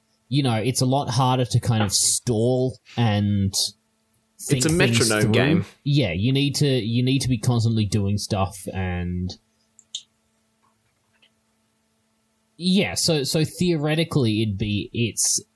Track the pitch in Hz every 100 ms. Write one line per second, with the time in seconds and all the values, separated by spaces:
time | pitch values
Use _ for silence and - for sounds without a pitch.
0 | _ _ _ 143 135 113 110 127 127 135
1 | - 117 131 127 123 120 - 113 101 -
2 | - - - 110 120 127 127 - _ -
3 | 113 104 104 101 98 - - - _ _
4 | _ _ _ _ - 139 156 165 - 117
5 | 113 107 107 110 82 - - - 143 147
6 | 110 82 113 135 143 - 147 131 104 117
7 | 123 135 131 123 - 120 113 110 101 110
8 | 98 101 - 101 95 - - 95 92 90
9 | 87 90 90 - _ _ _ _ _ -
10 | - _ _ _ _ _ _ _ _ _
11 | _ _ _ _ _ _ _ _ _ _
12 | _ _ _ _ _ _ 175 185 175 165
13 | - 156 127 165 156 - 180 165 151 156
14 | 165 151 117 107 113 98 107 104 - -
15 | 117 - - - -